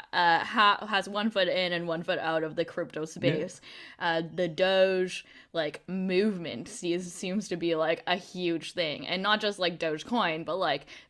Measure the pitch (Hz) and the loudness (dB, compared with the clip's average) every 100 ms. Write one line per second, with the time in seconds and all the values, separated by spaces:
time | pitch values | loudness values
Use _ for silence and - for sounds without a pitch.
0 | - 180 170 165 - 220 208 202 208 196 | -4 2 6 4 2 4 4 4 2 -2
1 | 190 202 220 202 180 180 180 175 170 165 | 0 -2 0 2 2 2 0 0 -2 -2
2 | 175 170 160 160 156 156 165 - 165 156 | -2 -2 0 0 0 -2 -4 -4 -6 -6
3 | 160 - - 156 185 - - - - - | -8 -2 0 0 -2 -10 -20 -20 -18 -6
4 | 175 165 165 160 175 156 185 190 190 185 | -2 0 -2 -2 -2 2 4 6 6 4
5 | 185 - - - - 165 151 - - 190 | 0 -4 -12 -20 -8 -4 -4 -4 -6 -4
6 | 190 185 214 185 156 - - - 175 170 | 0 4 2 0 -4 -8 -10 -6 -2 -2
7 | 180 - 190 196 190 170 170 160 160 165 | -4 -8 -4 -4 -4 -2 0 2 2 0
8 | - 185 - 180 175 165 - 175 160 139 | 0 -2 -4 -4 -2 -2 -4 -4 -2 -4
9 | - 180 202 214 208 202 175 170 165 156 | -4 -2 2 2 0 0 -2 0 -2 -2
10 | - 240 180 160 156 180 170 143 - - | -2 0 0 0 -2 0 0 0 -4 -20